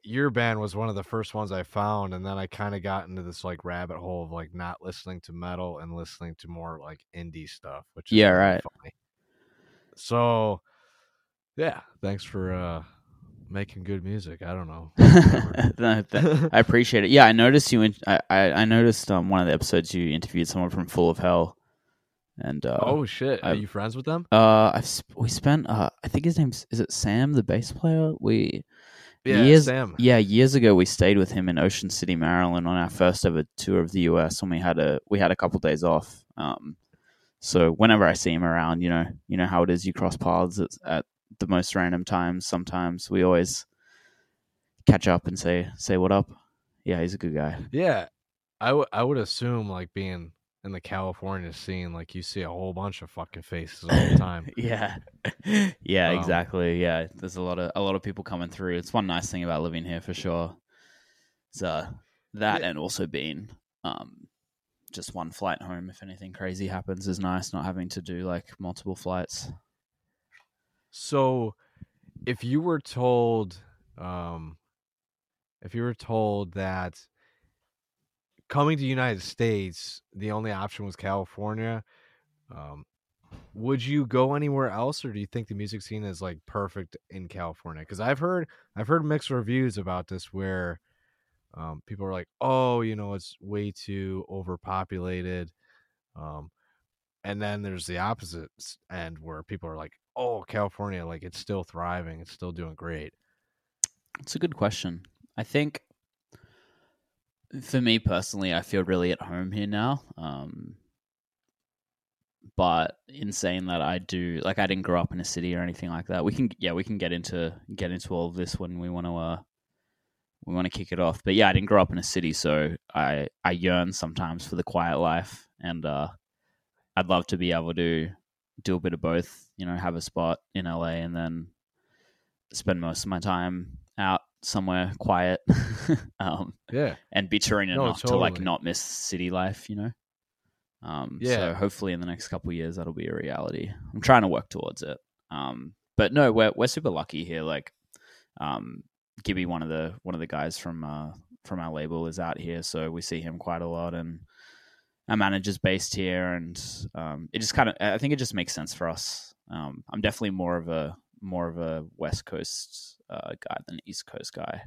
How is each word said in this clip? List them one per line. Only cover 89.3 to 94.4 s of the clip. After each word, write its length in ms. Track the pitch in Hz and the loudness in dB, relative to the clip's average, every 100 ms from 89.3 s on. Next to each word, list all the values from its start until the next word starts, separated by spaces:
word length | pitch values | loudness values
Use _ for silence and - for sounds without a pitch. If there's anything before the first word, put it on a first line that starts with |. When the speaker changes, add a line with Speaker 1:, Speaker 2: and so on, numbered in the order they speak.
Speaker 1:
reviews 480 | 131 107 127 127 101 | -4 0 0 0 -2
about 300 | 92 90 90 | -6 -6 -6
this 240 | 92 - | -10 -10
where, 480 | 95 95 92 87 82 _ _ _ _ _ _ _ | -8 -4 -4 -4 -8 _ _ _ _ _ _ _
um, 280 | - 80 78 _ | -14 -12 -12 _
people 180 | 101 98 | -10 -8
are 60 | |
like, 160 | 92 87 _ | -8 -10 _
"Oh, 400 | 131 131 127 120 | 0 2 2 2
you 160 | 113 107 | -2 -4
know, 180 | 101 | -6
it's 220 | 101 - - | -8 -10 -18
way 300 | 98 104 104 | -8 -6 -6
too 540 | - - 98 95 95 - | -8 -10 -6 -6 -8 -8
overpopulated." 1200 | 98 | -10